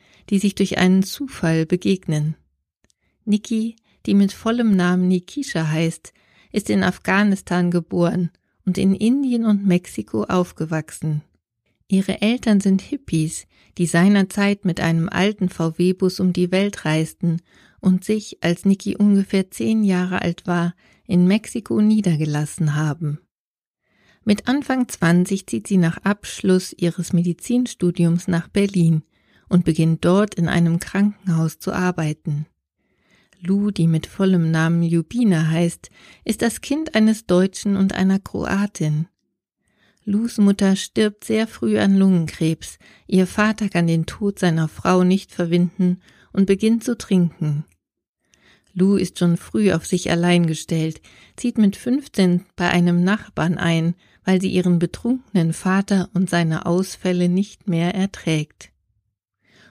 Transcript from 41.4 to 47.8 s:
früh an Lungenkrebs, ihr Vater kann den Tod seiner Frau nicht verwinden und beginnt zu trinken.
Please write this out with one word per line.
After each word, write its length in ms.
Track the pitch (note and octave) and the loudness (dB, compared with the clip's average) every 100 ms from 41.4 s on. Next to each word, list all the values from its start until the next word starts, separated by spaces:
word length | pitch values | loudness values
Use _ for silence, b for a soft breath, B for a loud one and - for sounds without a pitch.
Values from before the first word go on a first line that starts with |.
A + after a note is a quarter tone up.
| A3 | -2
früh 300 | - A3+ G#3+ | -4 -2 2
an 180 | G3 G3 | 4 4
Lungenkrebs, 800 | F#3+ F3+ D#3 - D#3+ E3 - - b b b | 4 4 0 -2 -2 -2 -8 -20 b b b
ihr 180 | F#3 F#3 | 0 2
Vater 420 | - G#3+ G#3+ G#3 | 2 0 0 -2
kann 200 | F3 E3+ | 0 0
den 180 | E3 D#3+ | 0 -2
Tod 320 | - G3+ G3 | -4 -4 -2
seiner 300 | F3+ D#3+ D#3 | 0 0 -2
Frau 340 | - F3+ F#3 | -2 0 2
nicht 300 | F3+ F#3+ - | 4 2 -2
verwinden 680 | - E3+ F3 F3 - F3+ F3+ b b b | -6 0 2 0 0 -2 -2 b b b
und 140 | - G3 | 0 2
beginnt 380 | G3 A3 A3+ | 2 0 0
zu 120 | B3 A#3 | -2 -6
trinken. 680 | - F#3 E3+ - D3+ D3 - _ | 0 2 2 -2 -4 -4 -8 _